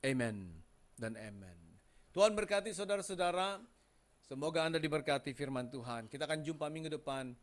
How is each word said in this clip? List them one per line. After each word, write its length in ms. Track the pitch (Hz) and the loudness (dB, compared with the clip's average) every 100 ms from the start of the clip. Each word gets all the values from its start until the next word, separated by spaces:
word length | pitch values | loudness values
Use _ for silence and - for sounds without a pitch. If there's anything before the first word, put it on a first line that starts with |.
Amen 560 | 135 131 117 104 92 82 - - - - | 4 4 2 0 -6 -12 -16 -20 -20 -6
dan 160 | 113 113 | -6 -6
amen. 640 | 110 101 95 87 82 - - - - | -10 -12 -14 -16 -20 -20 -20 -20 -8
Tuhan 240 | - 208 208 | 6 6 6
berkati 400 | 214 202 208 180 | 2 2 0 -4
saudara-saudara. 800 | 196 202 190 185 175 175 190 196 233 _ _ _ _ _ | 0 0 0 0 2 2 0 -2 -10 _ _ _ _ _
Semoga 480 | - 135 147 165 160 | -12 -4 0 2 4
Anda 80 | 160 | 2
diberkati 560 | 156 151 143 139 143 | 2 0 4 2 2
firman 400 | 131 139 131 123 | -4 -2 -2 -2
Tuhan. 400 | 135 120 117 110 | -6 -4 -6 -6
Kita 160 | 143 147 | -6 -2
akan 160 | 156 | 0
jumpa 240 | 151 156 151 | -2 -2 -4
minggu 240 | 156 160 | -4 -4
depan. 400 | 151 - 135 131 123 | -4 -4 -4 -4 -10